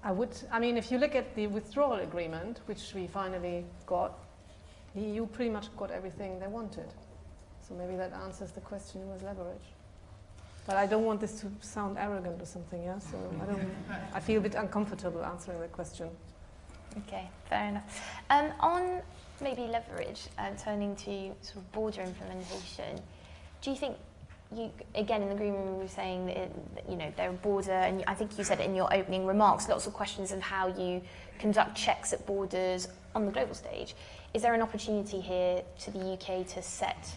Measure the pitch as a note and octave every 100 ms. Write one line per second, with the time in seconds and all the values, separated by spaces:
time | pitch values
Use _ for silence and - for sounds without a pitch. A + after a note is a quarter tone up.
0 | G#3+ F#3 B3+ - - A3+ A#3+ A#3+ A3 B3+
1 | D4 B3+ B3 - G#3 G3+ G#3+ C4+ C#4+ A3
2 | E3+ E3+ E3 D#3+ F#3 A#3 - G3+ - G3
3 | F3 G3 F#3 F#3 F3 F3 F3 - - F3
4 | G3 - - - - - - - - G3
5 | G#3+ G#3 A3+ - A#3+ G#3+ G#3 - G3+ F3
6 | F#3+ E3 G3 F#3 F#3+ A3 G#3+ - E3 -
7 | - - - - - - - F3+ F3+ F#3
8 | F#3 F#3+ F#3+ F#3 G3 - - G3+ G3+ F#3+
9 | F#3+ F#3+ F#3+ G3 F3 F#3 - - - -
10 | - - - - - - - G3 G3+ A3
11 | A3+ G#3 G#3 G#3 G3+ G3+ - - G3+ G3
12 | G#3 G3+ F3+ E3+ F3 F3+ E3 F3+ F3 F#3+
13 | - F#3+ F#3 E3 F#3+ G3 F#3+ F#3+ - G3+
14 | - G3 - A3 G#3 G#3 G#3 G#3 G#3 G#3
15 | F#3 E3 E3+ F3 - F3 E3+ E3+ E3 -
16 | E3 F3+ - - - - - - - A3
17 | G3+ G3 F#3 - - G#3 G#3 G3+ G3+ -
18 | - - - C#4+ D4+ - D#4+ F4 F4+ F4+
19 | - - - - C#4 A#3+ A#3 A#3 A#3 F3
20 | - G#3+ - - G3 G3+ - G#3 G3+ G3+
21 | - G3 F#3+ G3 - G#3+ F#3 G#3+ A3 G#3
22 | F#3 F#3 F#3 F#3 F3+ F#3+ F3+ - - -
23 | - - - - - - - C4 C#4 -
24 | - - - - - A3 A3+ - - -
25 | G#3 A3 G3 G3+ G#3 G3 G3 F#3+ F#3+ -
26 | F#3+ F#3 F#3 F#3 F#3 - - - - F3+
27 | D#3 D3 F#3 F3+ G#3 G3 G3 F#3 F#3 F#3+
28 | - F#3+ G#3+ G#3 G3 G3 - F#3+ F#3 G3
29 | F#3 F#3 F#3+ G3+ G#3 - - - - -
30 | G3+ - F#3+ G3 F#3 G3 F#3 F#3+ F3+ F3+
31 | F3+ - - - G#3 G#3 - - - -
32 | - - - G3 G3 F#3 F#3 F#3 F#3 -
33 | - A3 G#3 A3 C4 - - - - -
34 | - - - A3+ A#3 A3+ A3+ G#3+ - G#3+
35 | G3+ G3+ F#3 F3+ F3+ F3+ - - - G#3
36 | F#3 F#3 - F#3 F#3 - - - G3+ -
37 | -